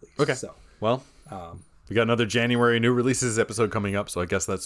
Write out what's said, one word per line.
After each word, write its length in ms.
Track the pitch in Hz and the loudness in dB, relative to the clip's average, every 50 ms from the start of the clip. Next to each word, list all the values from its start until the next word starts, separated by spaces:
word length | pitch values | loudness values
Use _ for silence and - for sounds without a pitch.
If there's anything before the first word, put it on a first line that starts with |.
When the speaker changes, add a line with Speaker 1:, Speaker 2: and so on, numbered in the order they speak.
Speaker 1:
release. 180 | - - _ - | -20 -12 _ -4
Speaker 2:
Okay. 140 | 147 147 135 | -2 -2 -2
Speaker 1:
So, 200 | 127 - 98 - - - - _ _ | -4 -8 -12 -14 -18 -20 -20 _ _
Speaker 2:
Well, 200 | 107 107 120 131 - - _ _ - - | -2 -2 -2 -2 -4 -10 _ _ -20 -16
Speaker 1:
um, 320 | - 95 87 82 85 92 - - _ _ - - | -14 -14 -14 -14 -16 -18 -20 -20 _ _ -14 -4
Speaker 2:
we 60 | 98 | 0
got 60 | 117 117 | 0 2
another 220 | 113 120 113 120 | 2 2 0 0
January 540 | 104 95 123 117 120 123 120 120 120 117 117 | 0 0 0 2 2 2 4 4 4 4 4
new 120 | 113 120 123 | 4 4 4
releases 460 | 123 120 131 127 - 131 123 107 113 | 4 2 2 2 0 0 0 0 0
episode 320 | 113 - 110 107 117 101 | 0 0 0 0 -2 0
coming 240 | 104 110 101 101 98 | 0 -2 -2 -2 -2
up, 140 | 101 104 - | -2 -2 -4
so 100 | - 87 | -4 -4
I 40 | 87 | -4
guess 200 | 85 98 95 - | -2 -2 -2 -2
that's 200 | - 98 95 - | -2 -4 -6 -6